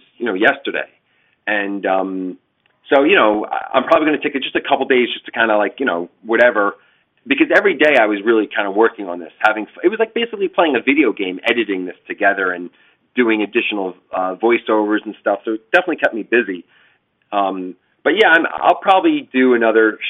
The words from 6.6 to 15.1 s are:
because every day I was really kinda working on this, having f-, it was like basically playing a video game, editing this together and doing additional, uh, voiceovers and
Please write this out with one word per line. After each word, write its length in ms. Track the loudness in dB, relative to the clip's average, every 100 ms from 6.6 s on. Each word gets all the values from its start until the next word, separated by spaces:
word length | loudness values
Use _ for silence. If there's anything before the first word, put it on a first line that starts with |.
| -2 -4 _ _ _ _ -6
because 220 | 0 2
every 200 | 2 2
day 220 | 2 4 4
I 60 | 2
was 120 | 0
really 220 | 2 2 0
kinda 220 | -4 -2
working 360 | 2 2 0 -10
on 120 | -10
this, 120 | -12 _
having 260 | 0 0 -8
f-, 180 | -4
it 40 | -4
was 100 | -2
like 140 | -4
basically 340 | -4 -6 -4 -2
playing 280 | 0 0 0
a 40 |
video 320 | 0 2 0
game, 280 | -2 -8 -6 -2
editing 360 | -2 -2 -4 -6
this 100 | -12 -16
together 420 | -2 0 0 -4
and 180 | -4 -12 -18 _ _ _
doing 280 | 0 0 0
additional, 520 | 0 -2 -2 -4 -6 -10 _
uh, 220 | -6 -6 -2
voiceovers 680 | 0 0 0 0 0 -4
and 100 | -6